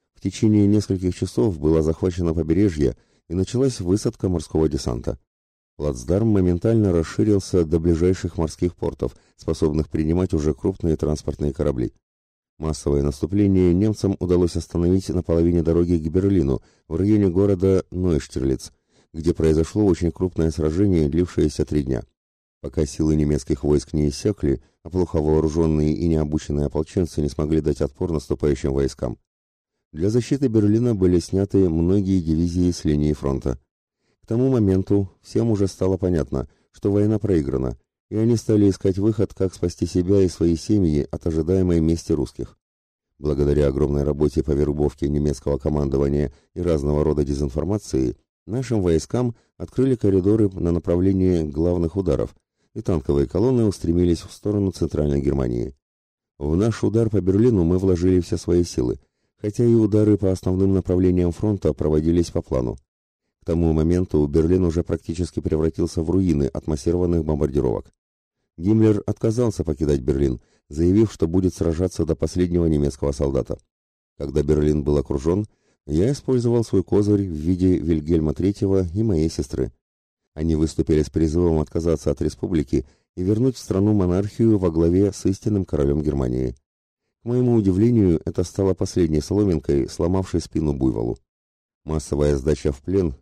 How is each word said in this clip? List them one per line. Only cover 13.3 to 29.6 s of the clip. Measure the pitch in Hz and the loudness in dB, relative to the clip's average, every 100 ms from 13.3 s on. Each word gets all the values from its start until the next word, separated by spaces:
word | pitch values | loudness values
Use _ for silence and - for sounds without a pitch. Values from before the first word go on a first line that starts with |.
| 98 101 95 90 | 0 2 4 4
немцам | 87 107 104 101 98 | 2 0 0 -2 -2
удалось | 90 87 87 82 | 0 2 2 -2
остановить | - 85 85 95 95 | -6 -2 2 0 0
на | 90 | -4
половине | - 85 85 87 | 0 2 2 2
дороги | 80 82 87 | 2 0 2
к | 87 78 | 0 0
Берлину, | 82 98 98 69 64 - _ - | 0 2 2 2 -2 -6 _ -10
в | 80 | -4
районе | 98 107 98 | 0 2 2
города | 87 101 95 95 95 - | 2 2 2 2 2 0
Нойштирлиц, | 90 92 76 - - 65 65 - - _ _ _ | -4 0 0 -2 -4 -2 -4 -6 -20 _ _ _
где | 80 78 | -6 -4
произошло | 85 80 78 80 104 | 0 2 2 2 0
очень | 104 85 85 | 2 2 0
крупное | - 92 - 80 | -2 -4 0 -2
сражение, | 78 78 80 101 87 73 | 0 -2 0 2 2 2
длившееся | 80 90 - 76 - | 0 -2 0 -2 0
три | 76 76 | -2 -2
дня. | 65 64 - _ _ _ _ _ | -2 -6 -8 _ _ _ _ _
Пока | 76 65 | -8 -4
силы | 76 - 78 | -4 -2 0
немецких | 78 73 73 - 76 | 2 2 0 -2 -2
войск | 73 73 - | 0 0 0
не | 76 73 | -2 -2
иссякли, | 69 107 104 73 67 - _ | -2 -4 -2 -2 -2 -6 _
а | 82 | -8
плохо | 90 87 82 | -4 -2 0
вооруженные | 76 78 78 78 82 76 76 | 2 2 2 0 2 2 0
и | 76 85 | 0 0
необученные | 80 76 76 - 71 73 | 0 0 -4 -4 -4 -2
ополченцы | 76 78 - 85 - | -4 -4 -2 -2 -2
не | 73 | -4
смогли | - 76 78 | -4 -2 0
дать | 76 71 | 0 -2
отпор | 71 - 92 | -4 -4 -4
наступающим | 78 - 73 76 67 73 | -4 -4 -2 -2 -2 -2
войскам. | 67 67 - 62 58 _ _ _ _ | -2 -2 -4 -8 -10 _ _ _ _